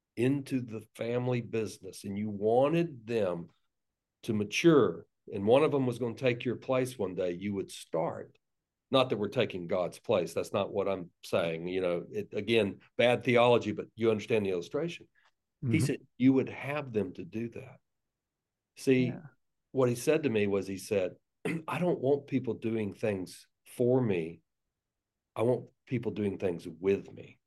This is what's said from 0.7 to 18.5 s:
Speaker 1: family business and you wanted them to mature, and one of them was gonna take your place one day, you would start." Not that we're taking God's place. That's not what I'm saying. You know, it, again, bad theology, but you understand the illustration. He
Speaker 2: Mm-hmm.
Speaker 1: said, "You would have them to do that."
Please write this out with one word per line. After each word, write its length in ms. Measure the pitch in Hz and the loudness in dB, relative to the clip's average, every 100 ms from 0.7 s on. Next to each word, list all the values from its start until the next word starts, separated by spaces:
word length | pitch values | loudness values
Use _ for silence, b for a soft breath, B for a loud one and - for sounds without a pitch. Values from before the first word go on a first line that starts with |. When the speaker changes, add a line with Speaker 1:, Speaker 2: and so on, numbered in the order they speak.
| 110 101 | -10 -12
Speaker 1:
family 460 | - 113 123 123 127 | -8 -4 -2 0 -2
business 640 | 107 113 104 - 92 - | -2 -4 -4 -6 -14 -12
and 120 | 101 98 | -8 -4
you 120 | 107 | -4
wanted 760 | 101 104 120 139 165 170 127 113 | 0 2 4 4 2 0 -4 -4
them 440 | 117 95 87 85 _ _ _ _ _ _ _ | 0 0 -2 -8 _ _ _ _ _ _ _
to 100 | - | -4
mature, 760 | 107 101 - 170 151 101 85 - _ - | -2 -2 4 6 8 6 2 -10 _ -12
and 140 | 101 101 | -2 4
one 160 | 131 | 6
of 80 | 156 | 6
them 160 | 143 127 | 2 0
was 120 | 110 | -2
gonna 160 | 120 | -4
take 300 | 107 131 120 | -2 0 0
your 120 | 123 113 | -2 -4
place 420 | - 131 127 - | -2 0 -2 -4
one 160 | 95 | -4
day, 180 | 90 92 | -2 -4
you 220 | 87 101 | -2 -4
would 160 | 98 90 | -4 -6
start." 680 | - - 160 165 104 - _ _ _ _ _ _ | -10 -6 -4 -2 -6 -12 _ _ _ _ _ _
Not 180 | 131 127 | 0 2
that 80 | 113 | 0
we're 100 | 104 | -2
taking 380 | 127 101 95 85 | -2 -2 -4 -4
God's 320 | 95 85 - | -2 -2 -4
place. 340 | - 104 82 | 0 0 0
That's 200 | - 90 | -4 -4
not 200 | 110 95 | -2 -2
what 160 | 110 95 | -2 -2
I'm 220 | 95 87 _ | -4 -6 _
saying. 420 | - 104 85 82 87 | -4 0 0 -2 -4
You 140 | 92 | -2
know, 260 | 92 87 85 | 0 -2 -4
it, 220 | - - | -8 -8
again, 480 | 107 104 113 101 90 b - | -6 0 2 2 -2 b 0
bad 280 | 120 117 | 2 2
theology, 480 | 131 120 120 120 107 | 4 6 6 6 2
but 160 | 92 - - | -4 -8 0
you 160 | 113 | 2
understand 340 | 110 101 113 98 | 2 2 0 2
the 40 | |
illustration. 580 | 90 85 143 85 - - b b _ _ _ | -2 -4 -6 -6 -8 -16 b b _ _ _
He 160 | 131 117 | 0 2
Speaker 2:
Mm-hmm. 80 | 139 | 0
Speaker 1:
said, 140 | - - - | -2 -8 2
"You 140 | 127 | 4
would 140 | 131 117 | 4 2
have 420 | - 131 147 135 | -4 -6 -6 -4
them 200 | 107 92 | -2 -2
to 100 | 87 | -6
do 240 | 90 110 117 | -10 -8 -8
that." 320 | 98 - - _ _ _ _ _ _ _ | -8 -16 -20 _ _ _ _ _ _ _